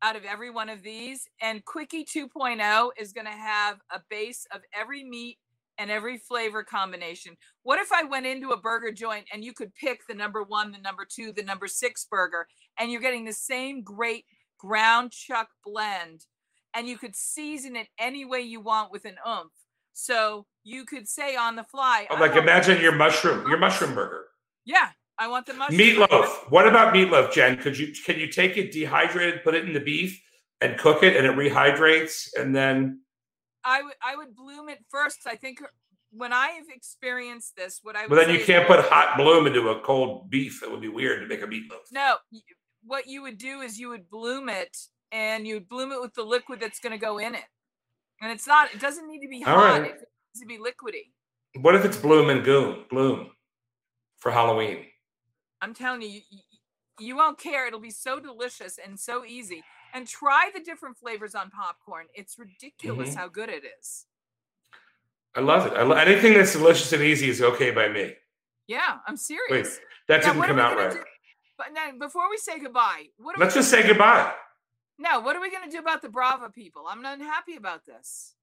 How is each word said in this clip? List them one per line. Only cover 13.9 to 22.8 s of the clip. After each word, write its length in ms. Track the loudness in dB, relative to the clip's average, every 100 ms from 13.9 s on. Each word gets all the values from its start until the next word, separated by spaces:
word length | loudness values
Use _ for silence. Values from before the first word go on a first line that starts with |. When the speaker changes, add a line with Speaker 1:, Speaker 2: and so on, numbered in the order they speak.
| -8 -6 -6 -12 _ _ _
Speaker 1:
ground 540 | -4 0 4 2 0
chuck 360 | -12 -8 -8 -8 _
blend, 640 | -14 -8 -6 -8 -12 -18 _ _ _ _ _
and 120 | -10 -10
you 120 | -12
could 180 | -14 -10
season 580 | -10 -10 -10 -12 -12
it 140 | -14 -14 -10
any 260 | -10 -10 -8
way 140 | -8
you 180 | -8 -12
want 320 | -4 -2 -2
with 140 | -12 -16
an 100 | -12 -10
oomph. 240 | -10 -10 _ _ _ _
So 520 | -14 -4 -2 -2 -4 -14 _
you 220 | -18 -16 -14
could 200 | -14 -12
say 300 | -8 -6 -2
on 180 | -4 -4
the 80 |
fly, 420 | -12 -4 0 0 0
Speaker 2:
Oh, 80 | 2
Speaker 1:
"I 40 |
Speaker 2:
like, 100 | 4
Speaker 1:
want 120 | 6
Speaker 2:
imagine 360 | 6 6 6 4